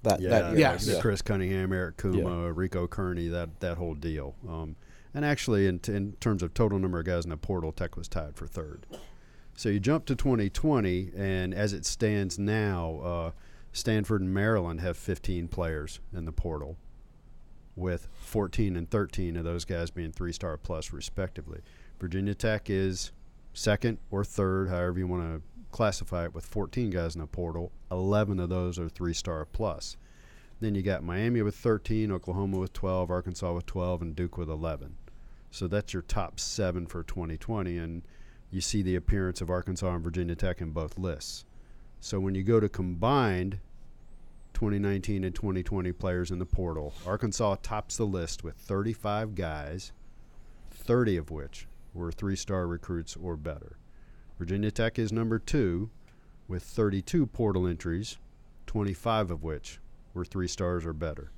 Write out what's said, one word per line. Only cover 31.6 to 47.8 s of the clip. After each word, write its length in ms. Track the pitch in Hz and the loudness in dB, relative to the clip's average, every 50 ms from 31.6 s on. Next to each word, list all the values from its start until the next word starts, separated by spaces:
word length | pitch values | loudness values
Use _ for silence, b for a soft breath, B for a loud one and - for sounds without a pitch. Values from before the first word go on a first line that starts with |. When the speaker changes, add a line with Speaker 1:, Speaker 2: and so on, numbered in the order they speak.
| - 120 110 104 - - 110 110 110 107 | 2 4 4 4 4 2 2 2 4 2
Speaker 2:
Oklahoma 460 | 98 90 - - 87 92 101 98 98 95 | 0 0 0 -2 0 0 2 2 2 0
with 160 | 92 92 - | 0 -2 -2
twelve, 380 | - - 95 92 92 90 82 | -2 0 0 2 2 2 2
Arkansas 420 | 90 90 87 95 87 - - 90 87 | 0 -2 0 -2 -4 -2 -2 -2 -2
with 140 | 87 82 - | -2 -2 -4
twelve, 340 | - 92 90 90 90 85 | -2 -2 0 0 0 -2
and 140 | 87 85 78 | -2 -4 -2
Duke 200 | 73 90 87 - | -2 -2 -2 -2
with 140 | - 87 78 | -4 -4 -4
eleven. 460 | 80 76 80 82 78 69 69 71 80 - - b b b b b b b b b | -4 -2 -2 -2 -4 -4 -6 -10 -12 -12 -14 b b b b b b b b b
So 160 | - - 98 90 | -8 -4 -2 0
that's 260 | 82 104 101 - - | 0 0 0 0 -4
your 80 | 95 | -4
top 380 | 82 - - - 92 80 - - | 0 0 2 2 2 0 -4 -6
seven 480 | - - - - 107 92 87 90 87 80 | -6 -4 0 0 2 2 2 0 -4 -4
for 160 | - 90 85 | -6 -6 -4
twenty 340 | - - 92 87 80 80 78 | -4 -4 -4 -2 -4 -4 -6
twenty, 400 | - - 113 107 95 90 87 85 | -4 -2 -2 0 0 0 -2 -2
and 240 | 82 82 82 85 85 b b b b b b b b b | -2 -4 -6 -6 -8 b b b b b b b b b
you 100 | - 92 | -4 -2
see 220 | 87 - - 107 95 | -2 0 0 2 2
the 120 | 92 92 | 4 2
appearance 460 | 90 82 - - 101 95 92 87 - | 2 4 4 4 4 4 2 0 -2
of 80 | 90 82 | 0 0
Arkansas 460 | 90 90 87 - 92 87 - 92 90 | 0 0 0 0 -2 0 0 0 0
and 80 | 90 80 | 0 0
Virginia 320 | 85 80 90 90 85 85 | -2 0 0 0 0 2
Tech 260 | 80 - 107 - - | 2 2 2 2 0
in 80 | 90 82 | -4 -4
both 300 | 78 85 80 76 - - | -2 -2 -4 -4 -4 -2
lists. 440 | 92 90 80 - - - - - - b b b b b b b b b b b | -2 -2 -2 -4 -6 -10 -10 -10 -12 b b b b b b b b b b b
So 200 | - - - 98 | -8 -4 -2 0
when 160 | 95 98 95 | 2 2 2
you 80 | 95 95 | 2 4
go 160 | 98 117 113 | 6 6 8
to 100 | 104 101 | 8 6
combined 880 | - - 92 90 87 82 87 117 139 143 131 110 95 90 90 95 98 95 - - - - - - - - - - - - - - - - - - - | 2 0 -2 0 0 2 4 4 6 6 6 6 4 2 2 0 -2 -4 -8 -12 -16 -16 -16 -16 -16 -18 -16 -16 -16 -14 -14 -16 -16 -16 -18 -4 0
twenty 240 | - 120 104 104 101 | 2 2 4 4 4
nineteen 460 | 101 98 98 98 92 - 104 98 95 | 4 4 2 2 2 0 0 2 0
and 100 | 92 90 | 0 -2
twenty 300 | - - 104 92 92 90 | 0 0 0 0 0 0
twenty 280 | - 104 98 90 90 | 0 0 0 0 0
players 380 | 87 - - 95 90 90 90 82 | -2 0 0 0 2 2 0 0
in 80 | 90 87 | 0 -2
the 80 | 92 | -2
portal, 480 | - - - 92 85 80 80 76 73 - - - | 2 2 2 2 2 0 -2 -4 -6 -8 -8 -2
Arkansas 500 | 87 98 104 - 113 98 - 113 104 98 - - | -2 0 0 0 0 0 2 2 2 2 2 -2
tops 340 | - 113 107 | -4 -4 -4